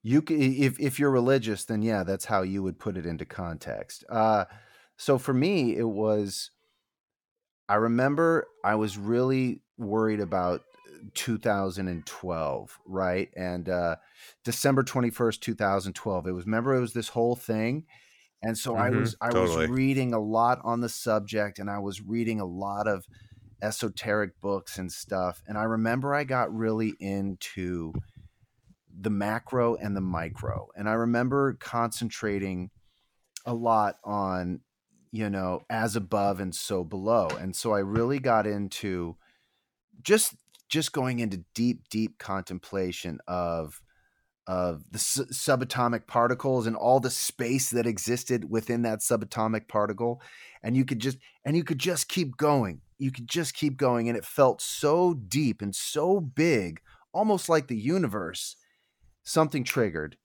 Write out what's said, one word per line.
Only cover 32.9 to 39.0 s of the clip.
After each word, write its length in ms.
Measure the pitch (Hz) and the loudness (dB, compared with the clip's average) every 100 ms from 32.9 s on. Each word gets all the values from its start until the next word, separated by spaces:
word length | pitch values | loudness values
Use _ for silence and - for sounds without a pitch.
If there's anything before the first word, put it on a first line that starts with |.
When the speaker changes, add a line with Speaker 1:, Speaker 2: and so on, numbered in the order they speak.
| _ _ _ _ - | _ _ _ _ -12
Speaker 1:
a 80 | - | -6
lot 440 | 117 117 110 101 - | -2 4 4 2 -2
on, 580 | 104 104 95 92 90 90 _ _ _ _ _ | -4 -2 0 0 -2 -6 _ _ _ _ _
you 180 | 110 107 | -4 -2
know, 320 | 98 92 90 - | -2 -2 -4 -4
as 260 | 113 113 | -2 -2
above 440 | 110 90 104 101 98 | -2 -2 0 2 0
and 160 | 95 | -4
so 280 | - - 98 | -6 -4 -4
below. 440 | 85 98 101 117 85 | -4 -4 2 2 2
And 280 | - 92 | -2 -6
so 160 | 92 117 | -4 0
I 60 | 101 | 0
really 380 | 98 110 117 139 | 2 0 0 0
got 300 | 127 113 104 | 2 2 2
into 680 | 104 101 - 104 90 | -2 -4 -6 -4 -4